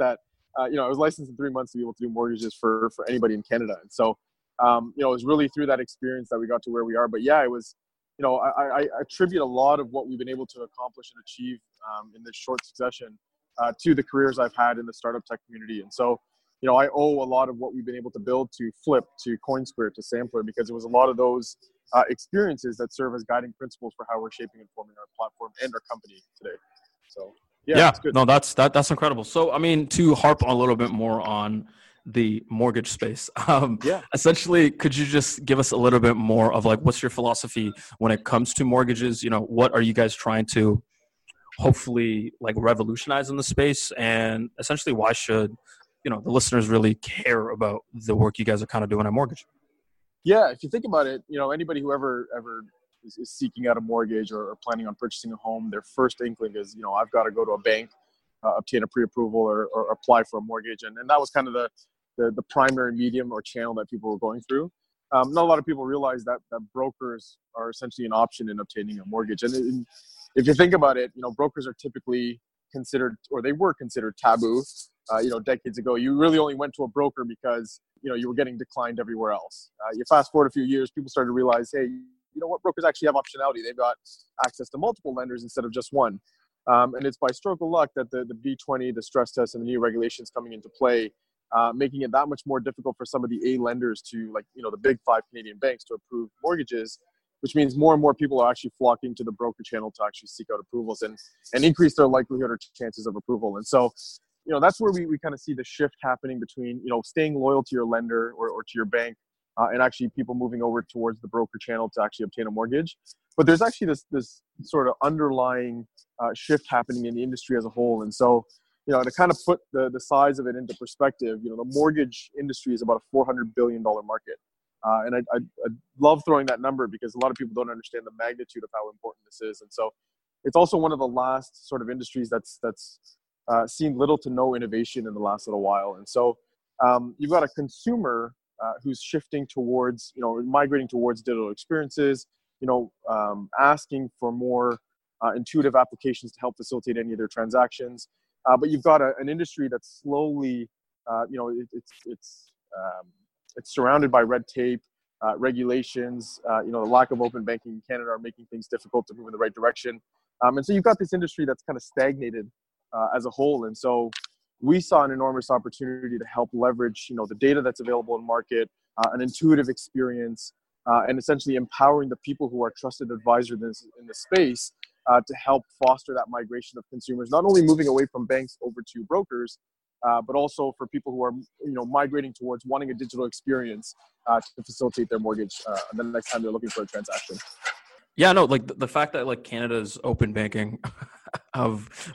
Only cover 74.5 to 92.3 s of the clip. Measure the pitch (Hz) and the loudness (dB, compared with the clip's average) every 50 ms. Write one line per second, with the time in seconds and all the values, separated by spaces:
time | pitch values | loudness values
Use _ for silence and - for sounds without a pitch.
74.5 | 117 127 135 - - - - _ _ _ _ - 110 113 117 127 120 113 107 131 | 2 0 -2 -4 -12 -20 -20 _ _ _ _ -4 -2 0 0 0 -2 -2 -2 -2
75.5 | 127 - - 127 104 120 107 127 123 120 123 135 139 143 156 165 160 156 151 147 | -2 -2 -2 -10 -10 -6 -2 -2 0 0 2 0 2 4 6 6 6 6 4 2
76.5 | 139 135 147 143 - - 139 120 104 147 143 139 - 131 123 117 113 _ - 127 | 0 -4 -6 -6 -6 -6 -8 -4 -2 0 0 0 0 -4 -8 -8 -8 _ -4 -2
77.5 | 120 117 113 107 - - _ _ _ _ - 139 123 120 123 123 120 127 139 127 | -2 -2 -4 -10 -16 -20 _ _ _ _ -8 -6 -6 -4 -4 -4 -2 -2 -2 -2
78.5 | 123 110 127 _ - 135 120 120 117 113 117 110 113 110 113 107 104 92 82 90 | -2 -10 -12 _ -6 -6 -4 -4 -4 -6 -6 -6 -6 -4 -2 -2 -2 -2 -6 -10
79.5 | - - - _ _ - 107 110 113 113 120 - 160 147 139 - - 151 143 131 | -18 -20 -20 _ _ -12 -10 -10 -8 -6 0 4 6 6 6 4 4 4 4 4
80.5 | - 139 131 131 135 135 131 123 - 151 139 131 - 139 127 120 120 127 127 127 | 2 -2 0 0 0 0 -2 -4 -6 -10 -10 -4 -2 -2 0 0 0 2 2 4
81.5 | 117 117 120 - - 139 131 123 127 127 127 - _ _ _ _ - 156 165 165 | 4 2 0 -2 -4 -4 -4 -4 -6 -10 -16 -20 _ _ _ _ -12 -10 -8 -6
82.5 | 180 - - 185 - - 160 160 143 - 156 151 139 139 131 - - 135 135 139 | -6 -2 -2 -4 -2 2 0 0 0 2 0 2 2 2 0 -2 -6 -4 -2 -2
83.5 | 127 117 110 117 123 123 120 120 120 _ _ - - _ _ _ _ - 127 123 | -2 -4 -8 -10 -4 -2 0 0 -2 _ _ -20 -20 _ _ _ _ -2 -2 -2
84.5 | - - 123 - - 139 165 233 226 _ - 143 127 127 127 127 123 120 117 117 | -2 -4 -14 -10 -8 -6 -4 -4 -4 _ -8 -10 -8 -8 -8 -8 -10 -10 -12 -10
85.5 | - 135 120 117 113 127 117 - 139 139 127 113 98 104 _ _ _ _ _ _ | -6 -6 -6 -4 -6 -6 -8 -2 2 2 2 2 0 -4 _ _ _ _ _ _
86.5 | _ _ - - 123 120 123 127 123 127 139 139 123 - - 127 127 - - 202 | _ _ 0 4 6 6 6 4 0 -2 -4 -4 -4 0 -2 -2 -2 -2 -4 -4
87.5 | 185 165 170 165 170 165 147 131 - 139 123 113 135 127 123 117 120 110 117 135 | -4 -2 -4 -2 0 0 0 0 -2 -8 -8 -6 -6 -8 -8 -8 -10 -8 -6 -8
88.5 | 135 - - - 135 127 127 127 113 117 107 - - 131 120 - - 131 120 113 | -8 -8 -6 -6 -4 -4 -4 -6 -6 -8 -8 -2 0 0 0 0 0 -2 -2 -2
89.5 | - 117 117 120 127 120 120 117 110 117 117 117 - - 117 - - 123 120 117 | -4 -8 -6 -4 -2 0 0 0 0 0 -2 -4 -4 -8 -16 -12 -12 -12 -12 -12
90.5 | 113 107 107 110 _ - 135 123 123 117 110 104 _ _ _ _ _ _ _ - | -16 -18 -20 -16 _ 0 2 2 2 2 0 -2 _ _ _ _ _ _ _ -2
91.5 | 117 117 117 117 117 127 139 131 131 139 135 120 113 135 143 147 | 0 2 2 2 2 0 -2 -2 -2 -4 -6 0 2 0 0 0